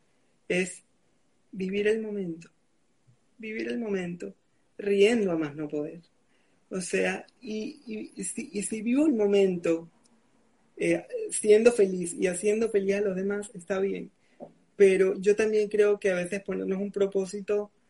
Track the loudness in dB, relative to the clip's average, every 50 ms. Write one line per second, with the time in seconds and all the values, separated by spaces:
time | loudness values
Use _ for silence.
0 | _ _ _ _ _ _ _ _ _ -4 -2 -2 -2 -4 -6 -14 _ _ _ _
1 | _ _ _ _ _ _ _ _ _ _ -10 -6 -6 -4 -2 0 0 0 0 0
2 | -2 -6 -6 -6 -6 -6 -8 -10 -14 -20 _ _ _ _ _ _ _ _ _ _
3 | _ _ _ _ _ _ _ -14 -12 -10 -8 -6 -6 -6 -6 -6 -4 -4 -4 -4
4 | -4 -6 -8 -10 -10 -14 -14 _ _ _ _ _ _ _ _ -6 -2 0 4 6
5 | 6 6 4 4 2 0 0 -2 -2 -4 -6 -8 -8 -6 -4 -6 -6 -6 -10 -14
6 | -18 _ _ _ _ _ _ _ _ _ _ _ _ -10 -8 -8 -6 -4 -2 0
7 | 0 0 -2 -4 -8 -14 _ _ -12 -10 -8 -8 -8 -8 -12 -14 -14 -12 -10 -10
8 | -10 -12 -12 -10 -10 -10 -8 -10 -10 -8 -6 -8 -6 -6 -6 -4 -2 0 2 2
9 | 2 2 2 2 2 4 4 4 4 4 2 0 0 0 0 -2 -4 -8 _ _
10 | _ _ _ _ _ _ _ _ _ _ _ _ _ _ _ -4 0 0 0 0
11 | -2 -6 -8 -8 -6 -6 -6 0 4 6 6 8 8 6 6 4 2 2 2 -2
12 | -4 -6 -4 -2 -2 -2 -2 0 0 0 0 0 0 0 0 0 0 0 0 0
13 | 0 -2 -2 -2 -2 -4 -4 -4 -6 -10 -14 -12 -8 -6 -4 -2 -2 -2 -4 -6
14 | -8 -12 _ _ _ _ _ -20 -20 -20 _ _ _ _ _ 6 6 6 8 6
15 | 4 4 2 2 2 2 4 4 2 2 2 2 2 2 2 4 4 4 4 2
16 | 2 0 0 0 -2 -2 -4 -6 -6 -6 -6 -4 -4 -4 -4 -4 -4 -4 -2 0
17 | 0 0 0 -2 -4 -4 -6 -8 -4 -2 -2 -2 -2 -4 _ _ _ _